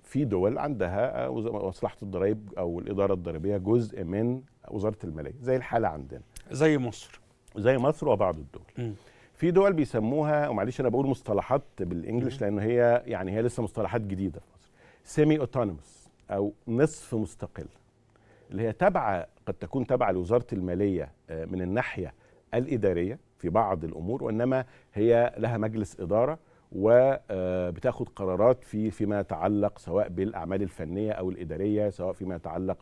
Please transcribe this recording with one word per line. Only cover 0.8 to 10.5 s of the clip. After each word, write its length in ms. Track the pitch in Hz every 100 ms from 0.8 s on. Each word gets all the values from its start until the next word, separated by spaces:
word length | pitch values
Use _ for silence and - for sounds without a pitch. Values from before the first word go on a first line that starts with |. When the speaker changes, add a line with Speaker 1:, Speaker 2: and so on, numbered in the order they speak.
| 90 95 123 123
Speaker 1:
آه، 60 | 127
وز-، 160 | 123 110
مصلحة 500 | 110 95 - 110 -
الضرائب 500 | 104 92 98 110 104 87
أو 200 | 87 85
الإدارة 360 | - 98 98
الضريبية 420 | 92 85 80 92 101
جزء 480 | 92 120 110 -
من 380 | 85 98 117 127 131 _ -
وزارة 280 | 107 104 101
المالية 300 | 90 78 71 127
زي 160 | 123 127
الحالة 320 | 120 120 104
عندنا. 340 | 78 65 65 - - -
Speaker 2:
زي 280 | 131 156 147
مصر. 420 | 123 - - - _ _ - -
Speaker 1:
زي 220 | 107 135
مصر 300 | 131 147 147
وبعض 300 | 104 95 80
الدول. 240 | 71 - - -
Speaker 2:
مم. 160 | 120 98 - - -
Speaker 1:
في 160 | - 165
دول 220 | 180 196
بيسموها، 760 | 165 139 120 110 143 151 151
ومعلش 320 | 147